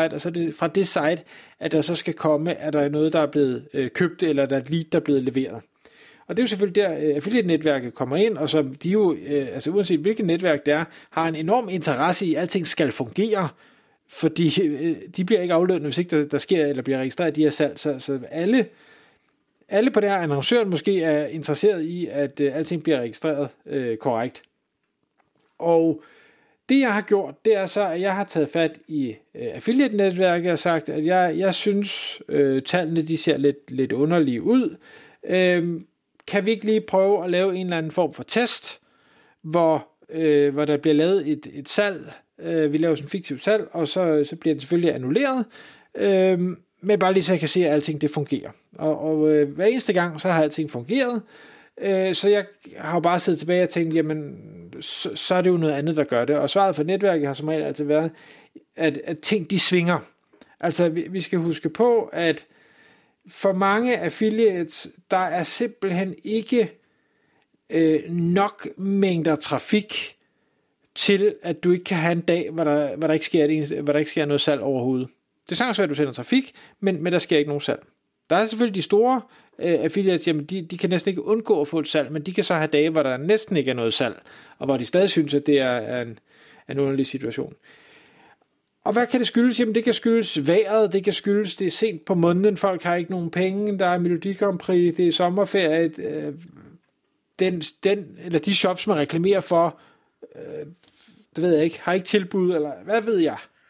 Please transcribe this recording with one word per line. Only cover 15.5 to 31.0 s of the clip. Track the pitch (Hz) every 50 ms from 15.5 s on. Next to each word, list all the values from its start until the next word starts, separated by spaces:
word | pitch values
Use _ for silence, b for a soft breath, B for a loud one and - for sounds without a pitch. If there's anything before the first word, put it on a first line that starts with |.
| 175
aflønnet, | 165 180 185 185 165 147
hvis | 147 127
ikke | 175 180 175 175
der, | 151 147
der | 147 147
sker | 139 - - 190 170 151
eller | 143 143 127 120
bliver | 135 135 131
registreret | 131 131 - - 180 160 143
de | 151 156
her | 147
salg. | 147 - 151 139 110 -
Så, | - 151 139 131
så | - - 139 131 123 -
alle, | - 160 175 196 247 262 202 - b b b b b b b b b b b b b _ _ _ _ _ _ _
alle | 165 202 240 262
på | - 214
det | 208 202
her, | 196
annoncøren | 185 170 156 143 139 135 - 240 240 220 190
måske | 175 156 - 202 196 180 160
er | 160 151 147 151
interesseret | 139 147 160 143 - 147 - - 214 202 170 156
i, | 165 175 175 170 107
at, | 127 143 143 135 139 -
øh, | 147 139 127
alting | 151 160 - 180 160 151
bliver | 165 151 127
registreret, | 120 117 107 - - 156 151 143 143 131 - _ _
øh, | - 147 139 127 120 113
korrekt. | 110 - 139 120 113 120 127 - - - _ _ _ _ _ _ _ _ _ _ _ _ _ _ _ _ _ _ _ _ _ _ -
Og | 165 170 170 165 165 165 151 160 B B B B B B B B B B B B _ -
det, | 262 277
jeg | 269 240 202
har | 208
gjort, | 202 - 208 196 185 139 143 - -
det | 220 220
er | 196 190
så, | - - 208 208
at | 180 160 175
jeg | 185 196 185
har | 196 196
taget | 196 - 170 147 147
fat | - 170 165 156 160 - _
i, | - 156 147 135 120
øh, | 110 - _ _ - - 120 117 -
affiliate-netværket | - - 220 240 262 285 247 214 202 196 190 180 175 190 185 170 175 170 180
og | 170 -
sagt, | - 180 165 160 151 -
at | - 151